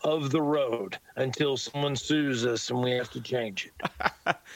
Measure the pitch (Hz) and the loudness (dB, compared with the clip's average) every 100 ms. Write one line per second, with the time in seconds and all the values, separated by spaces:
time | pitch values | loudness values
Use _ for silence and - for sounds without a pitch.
0 | 151 156 139 160 147 147 131 117 95 - | 0 2 2 2 4 2 2 0 -4 -8
1 | - - 131 123 143 131 - 143 143 131 | -10 -2 -2 0 0 0 -4 -2 0 0
2 | - 151 143 123 120 113 - 123 127 123 | 2 2 2 2 2 0 0 0 2 0
3 | 123 127 110 127 110 95 - - - - | -2 -8 -4 -2 -2 -6 -10 -6 -8 -2
4 | - - - - - | -4 -2 -4 -4 -6